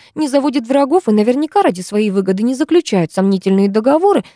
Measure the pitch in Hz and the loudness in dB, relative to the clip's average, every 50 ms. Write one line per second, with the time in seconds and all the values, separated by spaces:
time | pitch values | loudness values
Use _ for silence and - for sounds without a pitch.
0 | - _ _ 302 311 269 254 277 262 294 240 285 226 226 269 277 285 262 311 370 | -16 _ _ -6 -4 -2 0 0 0 0 -2 -4 -2 0 0 0 2 2 0 0
1 | - 226 214 214 208 233 247 277 311 302 - 403 392 311 180 180 180 - 202 214 | 0 2 0 2 2 0 0 -2 -4 -2 0 0 0 0 -2 -4 -8 -6 -4 -2
2 | 220 208 190 202 190 190 190 190 220 247 262 247 311 - 320 349 320 - 220 185 | -2 0 -2 -2 -2 -2 -2 -2 -2 -2 -2 -2 -2 0 0 0 0 0 0 -2
3 | 165 156 - 190 196 196 196 185 - 190 190 196 202 202 196 220 214 262 294 320 | -2 -2 -2 -2 0 0 0 0 0 0 2 2 2 0 0 0 0 2 2 2
4 | 370 403 392 247 - - _ | 2 2 2 0 -2 -6 _